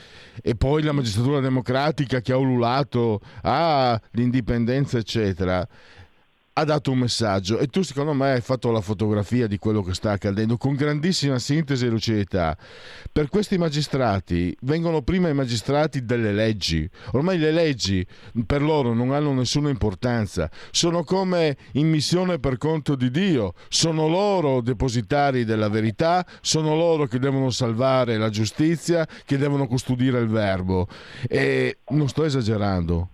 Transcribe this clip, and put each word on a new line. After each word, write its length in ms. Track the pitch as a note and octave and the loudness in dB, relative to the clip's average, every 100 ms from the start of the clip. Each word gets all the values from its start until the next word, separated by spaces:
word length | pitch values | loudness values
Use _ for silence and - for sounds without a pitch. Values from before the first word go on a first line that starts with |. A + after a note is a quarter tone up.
| - - - - | -20 -20 -20 -8
e 120 | - | -4
poi 280 | A2+ C3 D3+ | 0 0 0
la 100 | D3+ | 0
magistratura 480 | C#3+ A#2 G2+ B2 D3 | -2 -2 0 0 0
democratica 840 | C3 B2+ A2+ B2+ D3 D#3 B2 B2+ | 0 -2 0 0 0 -2 -2 -2
che 100 | - | 0
ha 60 | C3 | 0
ululato, 840 | C3 B2 A#2 C3 - A#2+ A#2 G#2 - - | 2 2 2 0 0 0 0 0 -6 -6
"Ah, 580 | - C#3 E3+ C#3+ B2+ A2 - | 0 2 2 4 2 0 -2
l'indipendenza", 840 | A2+ B2 B2+ A2 A#2+ A#2 C3 C3+ A#2+ | -2 0 0 0 0 0 0 0 -2
eccetera, 720 | G#2 A#2 G2+ F#2 F#2 F2+ E2+ - - - - _ _ _ _ | -2 0 0 0 0 0 -2 -10 -20 -20 -20 _ _ _ _
ha 120 | - | -4
dato 260 | D3+ D3+ - | 0 0 0
un 80 | C3 | 0
messaggio, 600 | B2 - A2 G2 F#2 A2+ | 0 0 0 0 0 -2
e 100 | C#3+ | 0
tu 120 | F#3+ | 0
secondo 320 | F#3 C#3 D3 | -2 -2 -2
me 200 | C#3 C3+ | 0 2
hai 80 | B2 | 0
fatto 300 | - B2+ A#2+ | 0 -2 0
la 120 | A2 | 0
fotografia 640 | F#2+ G2 G#2+ G#2+ G#2 B2 A2+ | 0 -2 0 0 0 0 0
di 100 | G2+ | 0
quello 260 | A2 G#2+ | 0 0
che 120 | F#2 | -2
sta 160 | F2+ A2 | -2 -2
accadendo 480 | G2+ G#2 G2 A2 A#2+ | 0 0 0 0 0
con 160 | C3+ | 0
grandissima 640 | C#3+ D3 D3 E3+ E3+ C#3+ B2+ | 0 -2 0 0 0 0 -2
sintesi 480 | - D3+ C#3+ C3 A#2+ | 0 -2 0 0 0
e 20 | |
lucidità. 720 | A2+ A2+ G#2+ G2 F#2 D#2+ D2 - - - - - | 0 0 0 0 0 0 -2 -10 -20 -18 -16 -6
Per 180 | - D3+ | -2 0
questi 280 | G#3 G3+ F#3 | 0 0 0
magistrati 1000 | E3+ C#3+ C#3 C3+ A#2+ F#2+ - F2 F2 - | 0 -2 -2 0 2 0 0 0 0 -4
vengono 380 | B2+ D#3+ E3+ D#3 | -2 0 0 0
prima 300 | C3 F#3 F3 | 0 2 2
i 20 | |
magistrati 720 | C#3 B2 A#2 - C#3+ D3+ C#3 | 0 0 -4 0 2 2 -2
delle 280 | A#2 A#2+ A2 | -2 0 2
leggi, 540 | G2+ A2+ G#2+ F2 E2 D2+ - - | 2 2 0 0 -2 -2 -8 -4
ormai 260 | B2 F3 F3+ | 0 2 2
le 140 | D#3 | 2
leggi 520 | E3 D#3+ B2+ G2 F#2+ F2+ - - A2+ | 4 2 0 0 -2 -2 -10 -8 -6
per 160 | A2 C#3+ | -2 0
loro 320 | D3+ D3+ A#2+ | 2 2 2
non 200 | A2+ B2+ | 0 0
hanno 200 | C#3+ D3 | 0 0
nessuna 380 | C3 B2 D3 D3 | 0 0 0 0
importanza, 800 | B2 G#2+ F#2 B2 A#2+ G2+ F#2 D2+ - - | 0 -2 -2 -2 0 -2 -4 -6 -6 -6
sono 320 | - E3+ E3+ | -2 0 0
come 540 | D3 F#3+ F#3 F3 D#3+ C3 - | 0 -2 0 2 0 -2 -6
in 140 | E3 D#3+ | 0 2
missione 500 | D#3 - F3 F#3 E3 | 2 2 0 0 -2
per 180 | C3+ B2+ | -2 -2
conto 360 | D3+ D#3+ C#3+ | -2 -2 -2
di 160 | C3+ B2 | 0 0
Dio, 440 | C#3 G3 C3+ G2 - - | 0 2 2 0 -6 -4
sono 400 | - E3 D#3 D#3 | 0 0 2 2
loro 520 | F3+ G#3 F#3+ D3 B2+ | 2 2 2 2 0
depositari 840 | A#2+ G#2+ C3 A#2 G#2 C#3+ C#3+ B2+ A2 | 0 -2 -2 -2 0 2 2 2 0
della 220 | A2 G#2+ | 0 2
verità, 580 | A2 A2 G#2 E3 F3+ F3+ - | 2 0 0 2 2 -2 -8
sono 340 | - D#3 D#3 D#3 | -2 0 2 2
loro 300 | E3+ D#3+ C#3+ | 2 2 0
che 120 | B2+ | 0
devono 300 | C#3 C3+ C3 | 0 0 0
salvare 680 | A2 A#2+ A2+ C3 C3 A#2+ A2 | 0 -2 0 2 2 2 0
la 100 | A2 | 0
giustizia, 800 | G#2+ A2 - D#3 E3 - E3+ D#3 - | 0 -4 0 0 0 0 0 -2 -8
che 140 | - C#3 | -4 0
devono 280 | C#3+ C#3+ B2 | 0 0 -2
custodire 520 | B2 - B2 C3 B2 | -2 -2 0 2 2
il 100 | A#2 | 2
verbo. 600 | A2 G2+ F#2 F#2 F#2+ F2+ - - - B2+ | 2 0 0 0 0 -2 -6 -18 -10 -4
E 520 | - C3+ C3 B2+ - - | 0 0 0 -2 -4 -2
non 180 | D3 C#3+ | 0 0
sto 160 | - | 0
esagerando, 840 | D#3 C3+ A2 G#2+ G2+ F#2 E2+ E2+ F2+ | 0 0 0 0 0 0 0 -2 -2